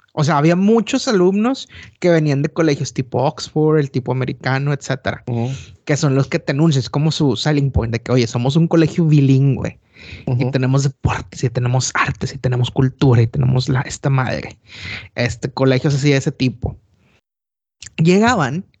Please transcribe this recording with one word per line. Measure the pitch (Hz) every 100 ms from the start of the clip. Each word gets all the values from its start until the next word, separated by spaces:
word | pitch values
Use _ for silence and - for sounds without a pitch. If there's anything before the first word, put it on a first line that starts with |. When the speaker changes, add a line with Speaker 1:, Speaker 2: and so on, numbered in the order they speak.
| _
Speaker 1:
o | - 147
sea, | 151
había | 151 175
muchos | 196 226 - 262 269
alumnos | 208 180 196 226 269 - - - _
que | 180
venían | 170 151 139
de | 151
colegios | - 160 135 139
tipo | - 131 123
Oxford, | 135 - - 156 156 156
el | 143
tipo | 131 120
americano, | 127 127 131 131 131 143
etcétera, | 143 - 131 - - -
Speaker 2:
Ujú. | 120 120 135 - - -
Speaker 1:
que | 143
son | 156
los | 135 131
que | 165
te | -
anuncian, | 139 165 139
es | 117
como | 147 156
su | - 151 104
selling | 151 151 139
point | - 117
de | 113
que, | -
oye, | 127 117
somos | 120 123 139
un | 165
colegio | 170 156 - 165
bilingüe | 151 135 135 139 131 - - _ _ - - -
y |
Speaker 2:
Ujú. | 127 123
Speaker 1:
tenemos | 135 131 139
deportes | 139 - - - - -
y | 127
tenemos | 123 123 127 -
artes | - - - 135 139
y |
tenemos | 127 123 123
cultura | - 131 - 143 120
y | 117
tenemos | - 127 131 127
la, | 127
esta | - - 147
madre, | 135 123 82 - - _ - - - - -
este, | 120 - 135
colegios | - 135 131 156 139
así | 147
de | 139
ese | 143
tipo. | - 131 - - - _ _ _ _ _ _ _ _ _ _ - -
Llegaban | 165 185 226 247 135 151 - _